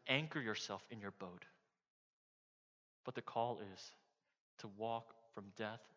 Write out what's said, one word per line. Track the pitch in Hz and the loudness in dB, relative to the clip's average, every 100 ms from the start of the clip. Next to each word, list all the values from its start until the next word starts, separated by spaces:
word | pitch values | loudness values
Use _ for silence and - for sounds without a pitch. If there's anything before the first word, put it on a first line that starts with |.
| - | 4
anchor | 135 156 151 | 6 6 2
yourself | 117 104 - 98 - | 2 2 0 -2 -4
in | 117 | -6
your | 101 | -6
boat, | - 95 87 - - _ _ _ _ _ _ _ _ _ _ _ _ _ _ | -4 -8 -8 -14 -20 _ _ _ _ _ _ _ _ _ _ _ _ _ _
but | - 123 | -6 -4
the | |
call | - 117 117 117 101 | 0 4 4 2 -4
is | 92 - - _ _ _ _ _ - | -8 -12 -14 _ _ _ _ _ -12
to | 113 | -10
walk | 98 113 117 117 - - | -2 0 0 -2 -16 -12
from | - 101 95 | -10 -8 -2
death | 107 117 - | -2 -2 -10